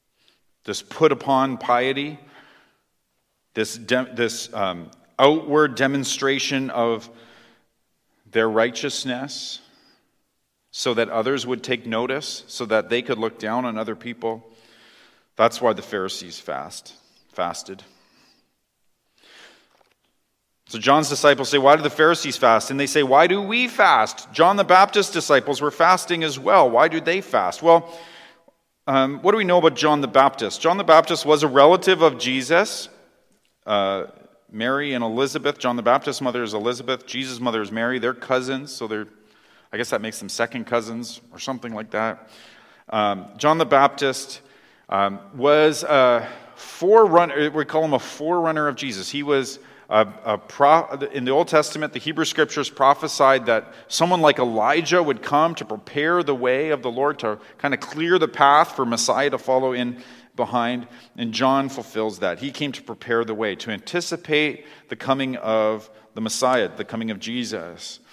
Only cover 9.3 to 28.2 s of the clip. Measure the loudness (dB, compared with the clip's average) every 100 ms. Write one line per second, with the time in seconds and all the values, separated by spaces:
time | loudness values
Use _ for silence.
9.3 | -12 -14 -16 _ _ _ _ _ _ _
10.3 | _ _ _ _ -6 -2 -2 0 -2 -2
11.3 | -2 -4 -6 -4 -6 -4 -4 -4 -6 -8
12.3 | -14 -14 -10 -2 0 0 -2 -2 -4 -4
13.3 | -6 -6 -4 -6 -6 -8 -10 -14 -8 -8
14.3 | -8 -14 _ _ _ _ _ _ _ _
15.3 | 0 0 2 -2 -2 -6 -6 -6 -8 -14
16.3 | -14 -10 -10 -12 -16 -20 -20 _ _ _
17.3 | -6 -6 -8 -14 -18 -20 _ _ _ _
18.3 | _ _ _ _ _ _ _ _ _ _
19.3 | -20 -20 _ _ _ _ _ _ _ _
20.3 | _ _ _ -16 -2 4 4 2 4 4
21.3 | 4 2 4 6 6 4 2 2 2 -2
22.3 | 2 4 4 2 -4 0 0 4 6 6
23.3 | 2 -2 -2 -2 2 4 4 2 -4 -4
24.3 | 2 4 4 6 6 6 2 0 -2 2
25.3 | 2 2 -2 -2 2 4 4 0 -4 -4
26.3 | -2 4 6 6 4 2 2 -2 -4 -2
27.3 | -2 0 0 4 4 2 -14 -20 -20